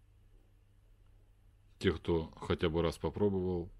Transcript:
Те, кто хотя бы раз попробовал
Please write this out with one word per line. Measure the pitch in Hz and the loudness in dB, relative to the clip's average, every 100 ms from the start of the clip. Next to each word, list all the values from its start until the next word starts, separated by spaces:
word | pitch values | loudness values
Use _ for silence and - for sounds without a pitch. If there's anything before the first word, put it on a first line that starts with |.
| _ - - - - _ _ _ _ - - - - _ - _ _ - | _ -20 -20 -20 -20 _ _ _ _ -20 -20 -20 -20 _ -20 _ _ 0
Те, | 95 | 0
кто | 82 - 82 80 - | 2 0 0 0 -8
хотя | - 90 87 | -2 0 2
бы | 80 | 2
раз | 82 - | 0 0
попробовал | 82 76 101 95 92 90 85 - | -4 0 0 0 -2 -2 -4 -10